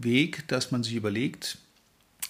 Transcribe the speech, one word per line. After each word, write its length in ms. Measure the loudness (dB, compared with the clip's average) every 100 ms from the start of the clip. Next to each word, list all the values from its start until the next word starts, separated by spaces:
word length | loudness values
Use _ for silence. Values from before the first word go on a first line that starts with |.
Weg, 460 | 2 4 4 0 -2
dass 240 | -2 0
man 100 | -2
sich 120 | -2
überlegt, 640 | -2 -2 0 -2 -4 -8 -10 -14 _ _ _ _ _ -10